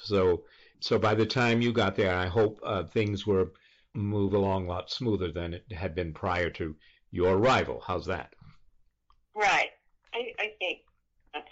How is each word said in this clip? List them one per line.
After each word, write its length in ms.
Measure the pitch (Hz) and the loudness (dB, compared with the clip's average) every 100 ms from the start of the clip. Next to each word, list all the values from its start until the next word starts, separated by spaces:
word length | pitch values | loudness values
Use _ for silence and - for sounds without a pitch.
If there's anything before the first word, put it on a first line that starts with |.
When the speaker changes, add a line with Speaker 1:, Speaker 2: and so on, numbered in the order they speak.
Speaker 1:
So, 380 | - 101 92 85 - - - - | 0 2 4 2 -2 -20 -20 -10
so 180 | - 113 | -2 0
by 160 | 107 | 2
the 100 | 110 | 2
time 380 | 110 131 120 117 | 2 2 2 2
you 100 | 120 | 2
got 240 | 113 98 104 | 2 0 2
there, 180 | 95 | 2
I 120 | 90 92 | 2 0
hope, 340 | 107 107 107 | 2 2 0
uh, 220 | - 98 | -4 -4
things 420 | 78 113 104 98 104 | -2 -2 0 -2 2
were 260 | 95 87 - _ _ _ | 2 2 -4 _ _ _
move 400 | 117 101 104 98 | -6 -2 0 2
along 320 | 101 98 95 90 | 2 2 0 -2
a 20 | |
lot 220 | 90 - | -6 -6
smoother 420 | - 123 98 87 | -4 -2 0 -2
than 220 | 82 85 | -4 -6
it 180 | 85 - | -8 -10
had 220 | 85 95 | -8 -6
been 180 | 85 85 | -4 -6
prior 380 | 78 95 87 85 | -4 -2 0 -2
to 260 | - 82 78 _ _ - | -4 -8 -8 _ _ -8
your 280 | 90 90 95 | 2 4 6
arrival. 440 | 127 113 73 60 - | 4 2 0 -6 -6
How's 180 | 90 82 | -6 -4
that? 280 | 85 - - - - _ _ _ _ _ _ _ | -6 -8 -18 -20 -20 _ _ _ _ _ _ _
Speaker 2:
Right. 360 | 214 202 156 - - _ _ _ | -2 0 2 -2 -8 _ _ _
I, 180 | 233 247 - | -10 -8 -8
I 140 | 214 - | -8 -6
think 220 | 180 - _ _ _ _ _ | -8 -8 _ _ _ _ _
that's 160 | 151 - | -14 -12